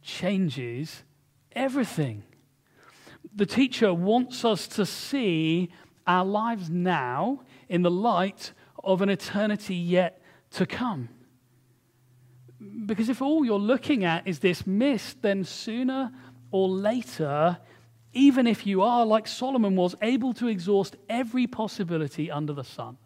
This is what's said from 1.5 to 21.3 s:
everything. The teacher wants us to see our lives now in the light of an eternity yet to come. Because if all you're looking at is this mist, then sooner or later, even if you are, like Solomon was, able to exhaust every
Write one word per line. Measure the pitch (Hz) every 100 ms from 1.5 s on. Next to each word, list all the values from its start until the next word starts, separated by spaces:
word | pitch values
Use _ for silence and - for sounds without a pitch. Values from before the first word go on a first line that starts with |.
everything. | - 269 269 240 - 139 107 - _ _ _ _ _ - - - - - 202
The | 202
teacher | - 269 - 214
wants | 170 185 233 247 -
us | 240 208 -
to | - 185
see | - - 277 220 160 160 165 180 - - _ -
our | 180 190
lives | 208 226 233 170
now | 175 180 165 127 131 202 277 - - _
in | 175
the | 175
light | 180 226 185 190 - - - - -
of | 196 190
an | 196
eternity | 190 - 202 214 208 208 185
yet | 175 175 175 - _ _ _
to | - 185
come. | - 247 165 117 - _ _ _ _ _ _ _ _ _ _ _ - - - 202 214 208
Because | 208 226
if | 262
all | 269 320 262
you're | 202
looking | 208 269 - 277
at | 180 165 -
is | 160
this | 190 170 -
mist, | 190 269 226 - -
then | 208 196
sooner | 185 - - 226 254 262 262 - - - -
or | 190 190
later, | 190 208 247 226 - 151 147 165 175 - - _ _ _
even | 247 277 262 233
if | 220 202
you | 190
are, | 208 240 226
like | 220 220
Solomon | - 254 269 208 190
was, | 180 180
able | 220 254 254
to | 240 240
exhaust | 208 170 202 190 - -
every | 226 247